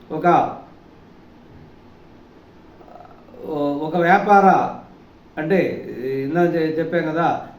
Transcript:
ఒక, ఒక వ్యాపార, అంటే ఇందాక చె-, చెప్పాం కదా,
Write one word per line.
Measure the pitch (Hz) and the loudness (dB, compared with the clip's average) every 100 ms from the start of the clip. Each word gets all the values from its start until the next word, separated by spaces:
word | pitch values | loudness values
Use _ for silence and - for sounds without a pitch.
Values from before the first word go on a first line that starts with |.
| - | -12
ఒక, | 160 175 156 - - - - - - - - - - - - - - - - - - - - - - - - - - - - - - - 151 143 143 | -4 2 2 0 -6 -18 -20 -20 -20 -20 -20 -20 -20 -20 -20 -20 -20 -20 -20 -20 -20 -20 -20 -20 -20 -20 -20 -20 -20 -20 -20 -20 -18 -10 -4 -4 -4
ఒక | 156 175 | -4 0
వ్యాపార, | 170 196 202 202 190 147 - - - - - - - - | 4 4 6 6 6 4 0 -6 -16 -20 -20 -20 -16 -10
అంటే | 156 190 123 - - 117 131 135 | -2 0 0 -4 -10 -10 -8 -6
ఇందాక | 135 165 170 | -4 0 0
చె-, | 165 160 156 | 0 -2 -2
చెప్పాం | 160 170 | -4 -4
కదా, | 156 156 160 - - | -4 -2 -2 -4 -8